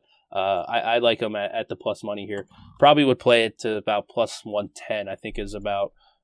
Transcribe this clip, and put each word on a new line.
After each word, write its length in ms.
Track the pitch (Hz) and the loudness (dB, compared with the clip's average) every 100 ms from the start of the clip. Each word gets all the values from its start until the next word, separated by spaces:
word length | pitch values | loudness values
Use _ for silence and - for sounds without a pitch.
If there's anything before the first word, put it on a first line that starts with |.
| _ _ _ | _ _ _
uh, 320 | 98 95 92 76 | -4 -2 -2 -2
I, 100 | 117 | -2
I 180 | - 120 | 0 2
like 220 | 120 110 | 2 0
'em 140 | 113 104 | -2 -4
at, 160 | 101 | -6
at 140 | 113 107 | -6 -8
the 80 | - | -6
plus 260 | - 104 | -6 -6
money 240 | 110 104 98 | -6 -8 -8
here. 220 | 101 95 - - - | -8 -10 -16 -20 4
Probably 240 | 143 151 | 6 8
would 160 | 139 123 | 6 4
play 240 | - 120 | 4 4
it 160 | 113 - | 4 -2
to 160 | 117 107 | -6 -4
about 320 | - 104 98 | -2 -2 -2
plus 320 | - 110 - 113 | -2 -4 -4 -8
one 240 | 104 101 | -6 -6
ten, 360 | - - 107 98 | -10 -8 -8 -8
I 60 | 98 | -10
think 220 | 113 104 | -10 -8
is 160 | 101 | -8
about, 380 | 104 101 101 101 - _ _ | -8 -6 -4 -4 -8 _ _